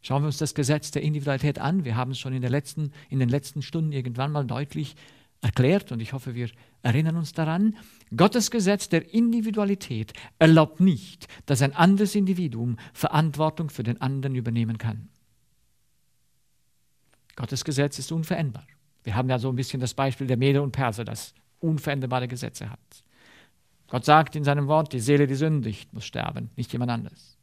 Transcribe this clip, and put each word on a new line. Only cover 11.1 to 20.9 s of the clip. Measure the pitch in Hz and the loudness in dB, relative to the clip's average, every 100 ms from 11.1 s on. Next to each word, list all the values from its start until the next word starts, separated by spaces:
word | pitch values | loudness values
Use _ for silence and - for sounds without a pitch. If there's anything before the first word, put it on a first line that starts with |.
| - - - - | -20 -20 -20 -2
dass | 135 | 2
ein | 139 139 | 2 6
anderes | 170 196 202 208 | 6 6 2 2
Individuum | 190 185 170 113 120 117 - | 0 0 -2 -2 -4 -4 -10
Verantwortung | - 160 151 160 139 156 156 160 | -6 0 2 0 0 -2 -2 -8
für | - | -6
den | 117 120 | -4 -2
anderen | 131 135 135 127 | -4 -4 -4 -4
übernehmen | 120 117 113 113 | -2 -2 -2 -2
kann. | 113 110 - _ _ _ _ _ _ _ _ _ _ _ _ _ _ _ _ _ _ _ _ _ _ - | -6 -8 -12 _ _ _ _ _ _ _ _ _ _ _ _ _ _ _ _ _ _ _ _ _ _ -10
Gottes | 123 131 - | -6 -4 -2
Gesetz | 135 143 - | 0 0 -2
ist | 135 | -6
unveränderbar. | 165 156 185 151 107 - _ _ _ | -4 -2 -2 -2 -6 -16 _ _ _
Wir | - 104 | -4 -2
haben | 127 | 2
ja | 127 | 0
so | 131 | 0
ein | 127 | -2
bisschen | 131 135 | -4 -4
das | 123 | -4
Beispiel | - 135 127 135 | 0 -2 -2 0
der | 123 | 2
Meder | 135 139 | 4 4
und | 143 | 0
Perser, | 127 127 | 0 -2